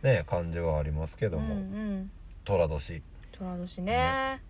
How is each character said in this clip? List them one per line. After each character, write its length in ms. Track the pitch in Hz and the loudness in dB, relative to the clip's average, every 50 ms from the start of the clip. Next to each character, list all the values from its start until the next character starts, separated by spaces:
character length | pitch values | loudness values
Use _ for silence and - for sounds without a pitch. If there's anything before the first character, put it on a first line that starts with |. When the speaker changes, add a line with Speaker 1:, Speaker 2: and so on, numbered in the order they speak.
Speaker 1:
ね、 220 | - 135 127 92 78 - | 6 6 6 6 4 2
感 240 | - 90 85 85 | 0 0 0 0
じ 80 | 82 85 | -2 0
は 200 | 85 82 78 76 | 2 2 2 2
あ 40 | 73 | 2
り 80 | 73 | 2
ま 140 | 76 76 80 78 | 0 0 -2 -2
す 100 | - - | -2 0
け 120 | - 107 | 0 0
ど 100 | 87 - | 2 2
も。 160 | 71 - 214 | 0 0 0
Speaker 2:
う 20 | 202 | -2
ん 20 | |
う 40 | 190 | -2
ん。 480 | 190 190 208 214 214 202 190 190 196 - - - - - - - | -4 -4 -4 -2 -2 -2 -4 -4 -6 -10 -14 -16 -16 -16 -14 -2
Speaker 1:
寅 220 | - 101 92 85 78 | 2 4 4 6 4
年。 360 | 76 73 - - 82 80 - - - - - - - - | 4 -2 -4 -4 -8 -8 -8 -12 -16 -18 -18 -18 -12 -8
Speaker 2:
寅 200 | 190 185 180 180 | -6 -6 -4 -4
年 240 | 175 185 - - | -6 -6 -6 -6
ね。 100 | 180 190 | -2 0
Speaker 1:
ね。 500 | 226 247 254 262 269 269 262 262 269 269 - - | 2 4 4 4 2 2 0 -2 -2 -4 -10 -16